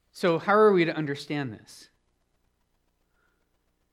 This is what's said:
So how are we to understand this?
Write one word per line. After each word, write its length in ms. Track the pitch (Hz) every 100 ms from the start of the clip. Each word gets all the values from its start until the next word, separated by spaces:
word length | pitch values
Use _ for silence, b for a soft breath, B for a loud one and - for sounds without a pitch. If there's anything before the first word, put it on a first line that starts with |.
| _
So 260 | - 185 165
how 160 | 202
are 180 | 208 214
we 140 | 190 165
to 100 | 156
understand 560 | 151 143 - 147 131
this? 360 | 107 - - - _ _ _ _ _ _ _ _ _ _ _ _ _ _ _ _ _ _ _ _